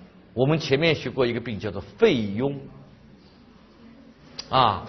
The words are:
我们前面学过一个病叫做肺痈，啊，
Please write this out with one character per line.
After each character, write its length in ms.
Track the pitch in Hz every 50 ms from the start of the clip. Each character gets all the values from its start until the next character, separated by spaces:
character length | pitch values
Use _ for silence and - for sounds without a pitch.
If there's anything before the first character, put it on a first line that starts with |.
| - - - - - - -
我 100 | 110 127
们 140 | 139 160 156
前 200 | - - 135 131
面 160 | 165 165 151
学 140 | - - 127
过 160 | 110 131 131
一 80 | 120 120
个 80 | 123
病 180 | 117 127 110 98
叫 120 | 95 107
做 100 | 87 101 95 - -
肺 180 | - 226 226 165
痈， 400 | 120 107 101 98 107 127 139 143 139 131 - - - - - - - - - - - - - - - - - - - - - - - - - - - - - - - - - - - - -
啊， 340 | 117 131 127 110 98 90 -